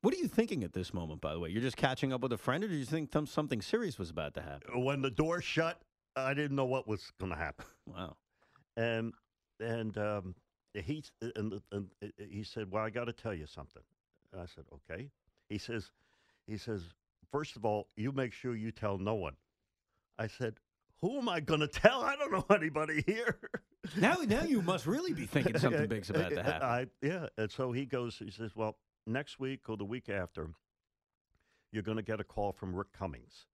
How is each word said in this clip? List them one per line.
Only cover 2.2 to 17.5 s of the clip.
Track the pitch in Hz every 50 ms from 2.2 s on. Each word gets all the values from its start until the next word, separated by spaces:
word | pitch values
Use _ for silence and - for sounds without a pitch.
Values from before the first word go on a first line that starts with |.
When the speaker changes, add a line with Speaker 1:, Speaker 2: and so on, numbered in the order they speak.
Speaker 1:
with | 123 131
a | 120 104
friend, | - - 127 156
or | 208 214
do | 175
you | 147 131
think | 110 151 160 151 -
th-, | - 151 151 139
something | - - 151 143 135 110
serious | - - - 226 240 185 131 -
was | 95 82
about | 80 82 78 73 -
to | -
happen? | 76 76 71 71 - - 120 123 127
Speaker 2:
When | 135 143 139
the | 135 135
door | 117 - 156 160 170 175
shut, | - - - 156 165 165 170 - - _ _ _ _ _ _
I | 135 131 131 139
didn't | 143 151 147 139
know | 139 135
what | 127 131 131 -
was | 110 107 98 - - _ _
gonna | 95 92 85
happen. | 76 82 73 73 - - - - _ _
Speaker 1:
Wow. | - - 90 92 80 - _ _ _ _ _ _ _ _ - _ _ _
Speaker 2:
And, | 113 113 117 117 113 113 117 - - _ _ _ _ _ _ _ _
and, | 107 117 117 117 113 110 98 107
um, | 104 107 104 104 90 92 87 - _ _ _ _ _ _
he, | _ 104 85 78 151 156 - - _ _ 113 117 -
and, | 107 104 110 98 104 - -
and | 101 101 101 92 - _ 104 101 -
he | - 104 98 87 101 107
said, | - - 117 107 95
"Well, | 92 107 110
I | 113
gotta | 104 123 120 117
tell | 113 - - 113 101
you | 80 76
something." | 73 - - 73 - _ - - _ _ _ _ _ _ _ _ _
And | - 95
I | 87
said, | 87 - - 76 _
"Okay." | - 73 _ - 92 92 127 143 _ _ _ _ _ _ _ _
He | 104 101
says, | - - 117 113 98 - _ _ _ _ _ _ _ _ _ _ _
he | - 107 101
says, | - - 110 98 85 85 - _ _ _ _ _ - _
"First | - 147 156 -